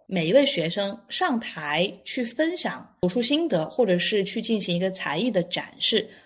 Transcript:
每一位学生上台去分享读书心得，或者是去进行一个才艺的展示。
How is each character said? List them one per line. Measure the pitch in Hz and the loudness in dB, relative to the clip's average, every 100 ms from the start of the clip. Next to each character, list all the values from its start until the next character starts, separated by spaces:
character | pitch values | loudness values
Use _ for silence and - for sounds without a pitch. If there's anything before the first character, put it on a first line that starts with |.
| - | -6
每 | 190 160 | -2 4
一 | |
位 | 240 277 | 6 6
学 | - 160 | 2 -2
生 | 175 196 226 - | -2 -4 -6 -10
上 | - 370 240 | -2 0 0
台 | - - 151 151 185 - | -4 -8 -2 0 0 -2
去 | - - 233 | -8 -6 -4
分 | - 320 349 | 0 -2 -2
享 | 208 175 - _ | -4 -6 -12 _
读 | 180 | -2
书 | 247 | 0
心 | 233 294 339 | 2 2 2
得， | 175 160 | 0 0
或 | - 226 | 0 2
者 | 175 | 2
是 | 175 214 190 | 2 0 0
去 | 233 | -2
进 | 226 220 | -2 -2
行 | 180 170 | 0 0
一 | |
个 | 185 | -2
才 | 180 147 147 | -2 -4 -2
艺 | 247 | 0
的 | 196 | 0
展 | 170 - - - | 0 -4 -8 -4
示。 | - 220 - - | 0 0 0 -8